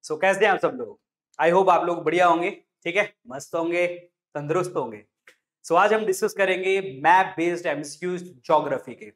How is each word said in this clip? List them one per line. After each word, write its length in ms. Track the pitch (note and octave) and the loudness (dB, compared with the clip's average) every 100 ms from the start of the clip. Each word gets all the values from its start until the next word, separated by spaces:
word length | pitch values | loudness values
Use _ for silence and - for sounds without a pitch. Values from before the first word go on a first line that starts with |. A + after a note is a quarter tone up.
| - | -8
So, 160 | D3+ | 0
कैसे 240 | F#3+ F#3+ G#3 | 0 4 2
हैं 80 | |
आप 60 | F#3 | 2
सब 180 | D#3+ C3 | 0 -4
लोग? 200 | A2+ - _ _ _ - | -12 -14 _ _ _ -2
I 120 | D#3+ | 4
hope 160 | F3+ F#3 | 4 6
आप 160 | E3 E3+ | 4 2
लोग 180 | E3 | -2
बढ़िया 220 | D3+ E3+ F3+ | -2 2 4
होंगे, 240 | E3 F3+ | 4 0
ठीक 440 | A3 _ _ E3+ F3 | -8 _ _ -4 -2
है, 180 | F#3+ _ A#2+ | -4 _ -16
मस्त 280 | C3+ - E3+ | -16 -8 -4
होंगे, 320 | E3 F3 F3 F3 - _ _ D3+ | -2 -2 -2 -4 -16 _ _ -10
तंदुरुस्त 380 | D3 E3+ F3+ - | -4 -2 -2 -6
होंगे। 280 | B2 G#2 _ _ _ _ _ _ - | -8 -12 _ _ _ _ _ _ 0
So, 100 | E3 | 4
आज 180 | G#3 | 4
हम 120 | A3 G3 | 2 0
डिस्कस 280 | F#3 G#3+ | -2 -4
करेंगे 680 | G3 F#3+ F3+ F#3 G3 F#3+ C3+ | 0 0 0 0 -2 -4 0
मैप 220 | D#3 F#3 F#3 | 4 4 4
बेस्ड 400 | - E3+ E3+ F3 | -2 -2 -2 -4
एमसीक्यूज़ 580 | C#3+ D3+ - F3+ F3+ | -6 -8 -10 -8 -8
ज्योग्राफी 720 | F3+ - - D#3 D3 C3 - | -10 -20 0 0 2 -6 -8
के। 180 | A#2 G#2+ | -18 -20